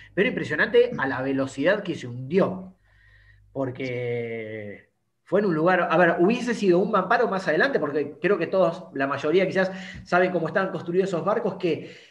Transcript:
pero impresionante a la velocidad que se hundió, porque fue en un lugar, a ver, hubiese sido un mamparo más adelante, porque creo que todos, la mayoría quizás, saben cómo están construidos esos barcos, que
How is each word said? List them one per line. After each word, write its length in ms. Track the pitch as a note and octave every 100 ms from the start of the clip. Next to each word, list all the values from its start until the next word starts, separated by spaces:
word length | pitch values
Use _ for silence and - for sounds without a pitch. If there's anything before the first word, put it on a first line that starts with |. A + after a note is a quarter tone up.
| -
pero 140 | F3 B3
impresionante 640 | F3+ C3+ D3+ A3+ A#3+ A#3+ -
a 100 | C3+
la 140 | B2+
velocidad 640 | C3+ C3+ C3 C3+ D#3 G#3
que 120 | F3 C3
se 120 | B2
hundió, 680 | B2 C3 F#3 D#3 - - - _ _ _ _ _ _ _
porque 1400 | C3+ C3 B2 C3 B2 A#2+ A#2+ A#2 A2+ G#2+ A2 G#2 F#2+ _ _ _ _
fue 180 | _ F#3+
en 40 | G#3
un 80 |
lugar, 340 | D#3 F3 F3+ E3+
a 60 | E3
ver, 180 | E3+ F3
hubiese 380 | F3+ B3 A#3+ A3+
sido 240 | G3 F3
un 100 | A3
mamparo 380 | G3+ F3+ B3 G#3
más 200 | F#3+ E3
adelante, 320 | D#3+ C#4 G#3+
porque 380 | D3 D3 C#3 -
creo 200 | F3+ F#3
que 80 | D#3+
todos, 380 | F#3+ E3+ E3 - C#3
la 100 | C#3
mayoría 400 | C3+ D3+ F3+ F#3
quizás, 260 | D3 F#3 - - -
saben 280 | - F3+ F3+
cómo 160 | F3 E3+
están 240 | G3 F#3
construidos 380 | E3 E3+ F3+ F#3
esos 140 | E3
barcos, 340 | G3 A3+ G3+ E3
que 340 | F3 C#3 - - -